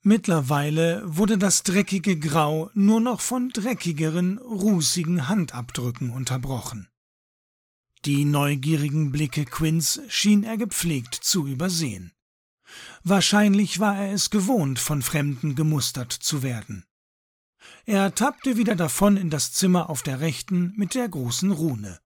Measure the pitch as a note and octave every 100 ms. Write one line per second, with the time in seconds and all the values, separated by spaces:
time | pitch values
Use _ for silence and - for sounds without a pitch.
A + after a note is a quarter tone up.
0 | G3+ A3 - E3 B2+ D3 D3 D#3 E3 F3
1 | G3+ D#3 G#3 G#3+ G3 - - F#3 - F#3+
2 | G3+ E3+ D3+ D#3 D3 D#3 D#3+ G#3 G3+ A3+
3 | A#3+ G#3+ - B3 B3+ A#3 A3 A3 E3+ D3+
4 | D#3+ E3 F3+ G3+ A#3+ G#3 G#3 F#3 D3 F3+
5 | D#3+ F3 C3 G#3 D3+ B2 A#2+ - B2 A#2+
6 | B2 B2 B2 B2+ B2 B2+ - A2+ F#2 _
7 | _ _ _ _ _ _ _ _ _ _
8 | C#3+ C#3+ C#3+ D3 C#3+ C#3+ C#3 D#3+ D3 D3+
9 | D3 C#3+ D3+ D3+ D3 - D#3+ E3 D3 -
10 | C#4 - G#3 G#3 A3 A3 A3+ - E3+ C#3+
11 | A#2+ - - F#3 C#3 C3 F#3 E3+ D3 F#2+
12 | F2 _ _ _ _ _ _ - - -
13 | F3 G3 - G#3 G#3 G3 G3 E3+ G#3 G3
14 | G3 G3+ - G#3+ F#3+ B3 C#3 B2+ - D3
15 | A#2+ D3+ C#3+ B2+ D#3 C3+ D#3 D3+ - C3+
16 | B2 - - D3+ C3 A#2 G2 G2 - _
17 | _ _ _ _ _ _ - - - G3
18 | G3 - C4 - C4+ A#3 A#3 F#3 D#3+ -
19 | G3+ G3 F3 D3 - - F#3+ F3+ E3 D3
20 | C#3 C3 D#3+ C3 - F3+ F3 G#3 F#3+ C4
21 | A#3+ D#3+ B2 - F#3+ D#3+ D#3+ A#2 G#2 E2